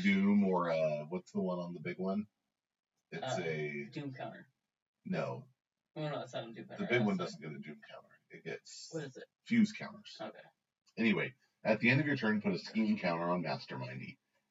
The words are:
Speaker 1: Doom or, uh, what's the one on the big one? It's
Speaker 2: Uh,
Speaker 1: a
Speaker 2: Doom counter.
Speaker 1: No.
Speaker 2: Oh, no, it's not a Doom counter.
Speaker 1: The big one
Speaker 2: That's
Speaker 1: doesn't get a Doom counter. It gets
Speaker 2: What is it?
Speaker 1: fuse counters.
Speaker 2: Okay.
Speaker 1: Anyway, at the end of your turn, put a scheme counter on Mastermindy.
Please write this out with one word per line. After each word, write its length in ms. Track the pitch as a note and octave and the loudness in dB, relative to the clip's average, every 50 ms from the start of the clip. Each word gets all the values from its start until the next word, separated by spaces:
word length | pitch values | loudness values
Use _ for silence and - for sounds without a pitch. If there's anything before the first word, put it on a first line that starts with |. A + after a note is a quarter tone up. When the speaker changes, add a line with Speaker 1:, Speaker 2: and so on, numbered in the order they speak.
| F#2 | 2
Speaker 1:
Doom 400 | G2+ G2 G2 G2 G2+ G#2 G#2 G2 | 4 4 6 6 6 6 6 6
or, 280 | F#2 F#2 F2+ F2 E2+ D#2+ | 6 4 4 4 4 4
uh, 320 | D#2+ D#2 D#2 D2+ D2 - D#2+ | 4 4 2 2 0 -4 -4
what's 220 | F2+ F2+ - - | -6 -6 -6 -4
the 100 | - G2+ | -4 -2
one 180 | F#2+ F3+ F2+ F2 | 0 0 0 -2
on 140 | F2 F2 - | -4 -6 -8
the 60 | D#2+ | -8
big 180 | - - - - | -6 -6 -4 -2
one? 280 | F#2 F#2+ G2 G#2 G#2+ - _ _ _ _ _ _ _ _ _ _ _ _ _ _ _ _ - | -2 0 0 0 -2 -4 _ _ _ _ _ _ _ _ _ _ _ _ _ _ _ _ -8
It's 260 | - - - - - | -6 -4 -2 -2 -2
Speaker 2:
Uh, 40 | - | -2
Speaker 1:
a 440 | E2 - - - - D2 - - - - | -2 -2 -2 -2 -4 -4 -6 -8 -8 -8
Speaker 2:
Doom 200 | D#3 C#3+ C3+ C3 | -8 -8 -8 -8
counter. 340 | C3 B2+ - - - - _ _ _ _ _ _ _ _ _ _ _ - | -8 -10 -10 -10 -14 -18 _ _ _ _ _ _ _ _ _ _ _ -8
Speaker 1:
No. 380 | F#3+ F#3 D#3+ C#3 C3 B2 B2+ - - _ _ _ _ _ _ _ _ - | -4 -2 -2 -2 -2 -4 -8 -10 -14 _ _ _ _ _ _ _ _ -10
Speaker 2:
Oh, 60 | D#3 D3+ D3+ | -6 -4 -4
no, 120 | C3 A#2+ | -4 -6
it's 140 | A#2 B2+ - | -6 -6 -8
not 140 | A#2+ A2+ A2+ | -8 -8 -8
a 40 | A2+ | -10
Doom 120 | A#2 - - | -14 -14 -12
counter. 160 | - - F#3+ | -8 -6 -2
Speaker 1:
The 140 | - - - | 0 2 2
big 80 | G#2+ | 2
one 100 | G#2 G2 | 2 2
Speaker 2:
That's 180 | F2 F2 - - | 0 -2 -4 -6
Speaker 1:
doesn't 60 | - D#2 | -8 -10
get 80 | D#2 D2+ | -10 -10
a 60 | - - | -10 -12
Doom 160 | D2+ D2+ - - - | -12 -14 -16 -16 -18
counter. 200 | - - - _ - _ _ _ | -20 -20 -20 _ -20 _ _ _
It 140 | - - - | -20 -14 -10
gets 440 | - - - - - - - - - | -10 -10 -10 -10 -14 -16 -16 -12 -10
Speaker 2:
What 140 | D#3+ D#3+ C#3+ | -8 -8 -8
is 120 | C3+ - | -8 -10
it? 80 | D3 - - _ _ _ | -14 -18 -18 _ _ _
Speaker 1:
fuse 260 | - A#3 A#3 G#3 - - | 2 6 6 6 6 4
counters. 440 | - - - - - - - - - | 0 -10 -12 -12 -14 -16 -16 -14 -12
Speaker 2:
Okay. 120 | - - - - - - _ _ _ _ _ _ _ _ _ F#3+ | -10 -10 -12 -14 -18 -20 _ _ _ _ _ _ _ _ _ 2
Speaker 1:
Anyway, 340 | A3+ A3 F#3+ D#3+ D3+ - - _ _ _ _ _ - | 4 4 4 4 2 -2 -4 _ _ _ _ _ 2
at 140 | G#2 A2 - | 2 2 4
the 80 | - A#2+ | 6 6
end 100 | B2+ D3 | 6 6
of 60 | D3+ | 4
your 100 | D3 C3+ | 2 0
turn, 260 | C3 A2+ G#2+ G#2+ G#2 - | 2 2 2 2 2 2
put 100 | G2+ F2+ | 0 0
a 40 | D#2+ | -2
scheme 400 | - - - A2 A2 G#2 G#2+ F#2+ | -4 -2 0 2 2 4 2 2
counter 320 | F#2 F2+ E2+ E2+ E2+ F2 | 2 0 0 2 2 2
on 140 | F2 F2+ D#2+ | 0 0 0
Mastermindy. 720 | D2+ - - - - C#2+ C2 B1+ - - C3 C3 - - - _ _ _ _ _ _ | 0 -2 -4 -4 -8 -8 -8 -8 -8 -8 -8 -10 -12 -14 -16 _ _ _ _ _ _